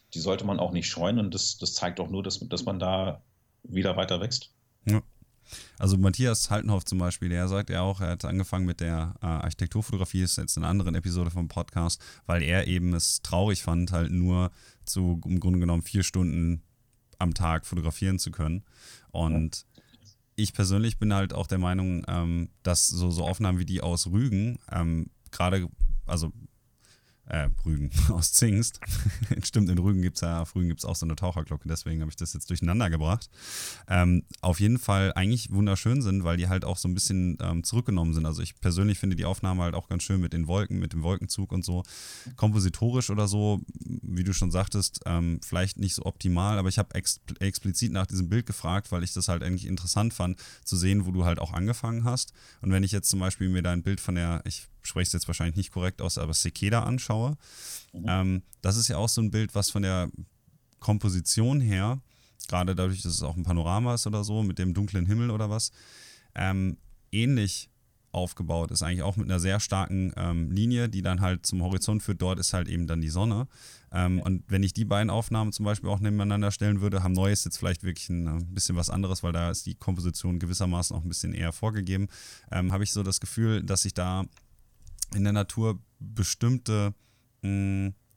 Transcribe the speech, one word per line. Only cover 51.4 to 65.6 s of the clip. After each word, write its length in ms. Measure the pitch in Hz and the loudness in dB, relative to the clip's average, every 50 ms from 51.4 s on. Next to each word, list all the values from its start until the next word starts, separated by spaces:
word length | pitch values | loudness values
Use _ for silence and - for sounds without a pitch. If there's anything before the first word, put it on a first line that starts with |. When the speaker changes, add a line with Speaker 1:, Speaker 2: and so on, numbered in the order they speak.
| - - - | -2 -4 -2
Speaker 2:
angefangen 520 | 85 92 110 120 - - 113 117 117 113 | -2 0 -2 -2 -2 -2 -4 -2 -2 0
hast. 280 | 120 123 127 - - - - - - - - - | 0 0 -2 -4 -6 -10 -20 -20 -20 -18 -6 0
Und 80 | 95 | 2
wenn 100 | 95 95 | 2 4
ich 100 | 98 92 | 4 2
jetzt 180 | 107 101 - - | 0 0 0 0
zum 100 | - 95 | 0 2
Beispiel 300 | 92 92 - - 95 92 | 0 -2 -2 0 0 0
mir 120 | 92 90 | 2 2
dein 220 | 80 90 87 90 82 | 2 0 0 0 0
Bild 160 | 98 98 95 | -2 -2 -2
von 140 | - - 90 | -2 -2 -2
der, 260 | 87 85 85 85 - - | 0 0 0 -2 -2 -4
ich 200 | - - - - - - - | -6 -8 -8 -10 -18 -20 -14
spreche 260 | - - - 90 90 - | -12 -6 -2 -2 0 0
es 60 | - | 0
jetzt 140 | 85 - - | -2 -2 -4
wahrscheinlich 300 | 85 - 82 85 80 101 | -4 -2 -2 -2 0 -2
nicht 140 | 95 - | -2 -2
korrekt 300 | - 95 90 92 - - | -4 -2 -2 -2 -2 -2
aus, 160 | - 87 - - | -4 -4 -4 -2
aber 160 | 80 76 - | -4 -2 0
Cicada 500 | - - 80 - - 98 101 113 - - | 0 0 -2 -2 -2 0 2 2 2 2
anschaue, 360 | - 123 127 - - 107 110 117 135 151 - - - - - - - - - - _ | 0 -2 -2 -2 -2 -2 0 0 -2 -2 -4 -8 -20 -20 -18 -16 -14 -14 -14 -16 _
Speaker 1:
Mhm. 140 | - - - 107 | -14 -8 -2 0
Speaker 2:
ähm, 360 | 90 95 95 95 92 92 - - - _ | 2 2 2 2 2 0 -2 -6 -16 _
das 160 | - 92 95 117 | 0 2 2 4
ist 100 | 110 - | 2 0
ja 80 | - | 0
auch 140 | 78 107 110 | 0 0 0
so 100 | - 120 | 2 2
ein 80 | 110 104 | 0 2
Bild, 240 | - 107 110 - - | 2 0 -2 0 0
was 160 | 104 101 - | 0 0 0
von 120 | - 104 | 0 0
der 280 | 98 95 95 92 87 - - - - - _ _ _ _ _ _ _ _ _ _ | 0 2 2 0 -2 -2 -6 -10 -16 -16 _ _ _ _ _ _ _ _ _ _
Komposition 800 | - - 107 104 - 101 90 90 82 - - 113 113 127 139 147 | 0 2 2 2 2 2 0 2 0 0 2 2 4 4 4 2
her, 380 | 127 107 98 92 98 113 127 135 - _ _ _ _ _ _ - - - | 2 2 2 2 0 0 -2 -4 -8 _ _ _ _ _ _ -18 -12 -2
gerade 280 | - 90 90 92 92 | 0 0 2 2 2
dadurch, 260 | 87 92 92 95 90 | 2 2 0 0 -2
dass 120 | - 87 82 | -2 -2 -2
es 100 | - - | -2 -2
auch 120 | 73 80 | -4 -4
ein 80 | 90 82 | -4 -2
Panorama 500 | 90 85 85 78 85 90 104 123 120 120 | 0 0 2 2 2 0 0 0 0 0
ist 120 | 117 - 107 | -2 -2 -2
oder 160 | 107 107 101 | -2 -2 -2
so, 200 | 107 107 110 107 | -2 0 0 0
mit 160 | 95 85 - | 0 0 0
dem 140 | 92 92 87 | 0 0 0
dunklen 320 | 98 104 98 101 95 87 | 0 -2 0 0 0 2
Himmel 240 | 92 107 117 120 120 | 2 2 2 2 0
oder 180 | 107 107 110 104 | 0 -2 -2 -2
was, 220 | 107 110 | -2 -2